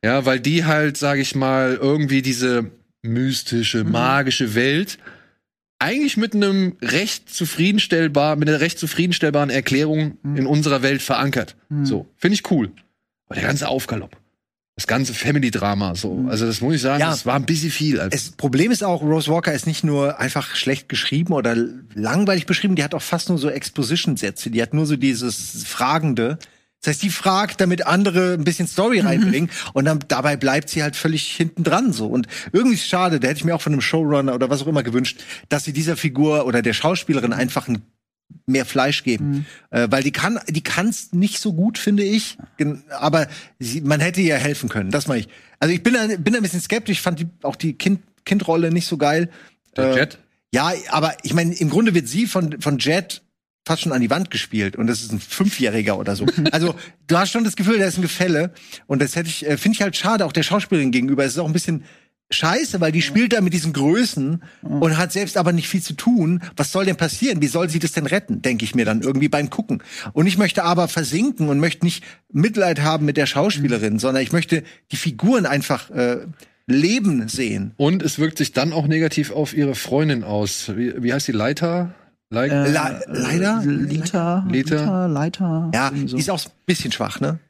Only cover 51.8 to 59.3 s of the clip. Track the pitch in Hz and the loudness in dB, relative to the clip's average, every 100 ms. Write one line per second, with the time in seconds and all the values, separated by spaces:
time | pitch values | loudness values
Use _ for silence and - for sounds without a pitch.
51.8 | 226 175 123 151 226 185 165 143 - 139 | 4 4 0 -2 0 0 -2 -2 -2 0
52.8 | 135 170 180 - _ _ _ _ - 165 | 2 0 0 -12 _ _ _ _ -4 -2
53.8 | - 131 120 143 185 117 - 110 98 - | 0 0 2 0 0 -6 -4 -2 -2 0
54.8 | 113 117 117 107 - - 196 - 123 110 | -2 -2 -4 -8 -8 0 0 2 0 0
55.8 | 107 98 101 98 104 - 151 156 170 - | 0 -2 -2 0 0 2 2 2 0 -2
56.8 | - _ _ 170 190 233 220 - 190 226 | -12 _ _ 2 2 0 -2 0 2 4
57.8 | 190 175 175 - 180 156 175 - - - | 2 0 -2 0 2 2 0 -6 -20 -20
58.8 | _ 139 135 165 165 | _ 0 0 -2 -4